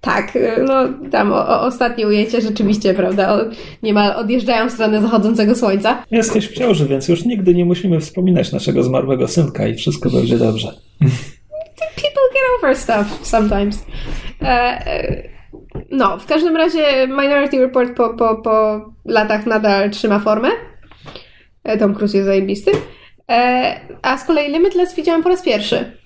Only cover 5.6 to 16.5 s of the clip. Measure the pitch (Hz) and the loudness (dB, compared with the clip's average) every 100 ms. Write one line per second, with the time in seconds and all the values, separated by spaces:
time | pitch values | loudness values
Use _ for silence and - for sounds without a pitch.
5.6 | 233 196 220 240 - 233 220 220 202 - | 2 2 0 -2 0 0 2 0 -2 -2
6.6 | 247 175 139 135 131 170 220 233 185 175 | 0 2 2 0 0 0 0 0 2 4
7.6 | 175 175 190 165 151 - 185 175 - 135 | 4 0 2 0 -2 -2 2 2 0 -4
8.6 | - 139 127 131 131 131 131 - 151 - | -2 0 2 0 0 0 0 0 0 0
9.6 | 104 113 - 147 127 127 120 117 117 110 | -4 -2 -4 -2 0 0 2 2 2 0
10.6 | - - - - 143 123 - - - 605 | -6 -12 -20 0 0 0 -8 -16 -16 -14
11.6 | 659 - 640 - 587 571 523 523 523 494 | -14 -10 -10 -4 -4 2 2 2 0 2
12.6 | 277 262 - 220 208 - - 226 208 202 | 2 0 0 0 0 -6 -2 0 2 0
13.6 | 202 208 - - - - - - 269 247 | -2 -4 -10 -12 -8 -8 -8 -6 0 2
14.6 | 240 - - - - - - - - - | 2 -2 -6 -6 -4 -6 -10 -20 -20 -20
15.6 | - - - 277 208 196 - 311 339 | -16 -16 -6 0 0 -2 -2 0 2